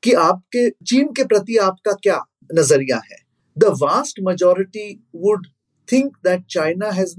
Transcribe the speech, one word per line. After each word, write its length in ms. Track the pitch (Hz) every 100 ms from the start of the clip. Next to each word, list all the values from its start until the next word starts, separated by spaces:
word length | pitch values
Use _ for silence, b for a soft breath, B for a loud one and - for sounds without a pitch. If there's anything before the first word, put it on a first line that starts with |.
कि 100 | 233
आपके 580 | 240 165 185 _ 247 240
चीन 340 | - - 254
के 200 | 285 240
प्रति 320 | 254 208 196 226
आपका 360 | 196 185 -
क्या 280 | 202 202 160 - _ _
नजरिया 420 | 160 139 143 135 117
है, 200 | - - _ _ _ -
the 120 | 208
vast 500 | 139 143 196 285 - 190
majority 560 | 185 180 180 190 220 208 202 _ 170
would 300 | 190 208 180 _ _ _ -
think 220 | 254 277 - 180
that 160 | 180 185 175
China 340 | 156 175 208
has 220 | 185 185